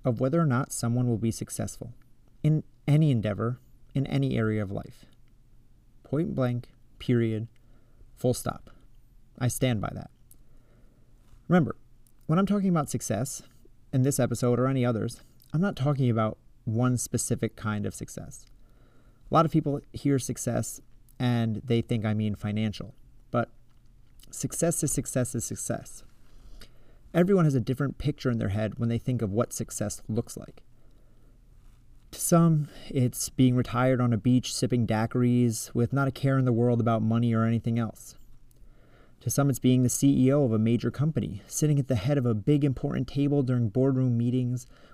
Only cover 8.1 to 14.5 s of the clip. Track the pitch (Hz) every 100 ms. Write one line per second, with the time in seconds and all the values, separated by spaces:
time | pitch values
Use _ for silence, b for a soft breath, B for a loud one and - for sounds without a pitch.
8.1 | - 247 240 - - - - - - -
9.1 | - - - 123 - 131 110 - 98 -
10.1 | - - - b b b b b b b
11.1 | b b b - 175 131 - - - -
12.1 | - - 160 196 202 190 170 139 123 -
13.1 | 104 135 - - - - - - 135 131
14.1 | 139 120 117 123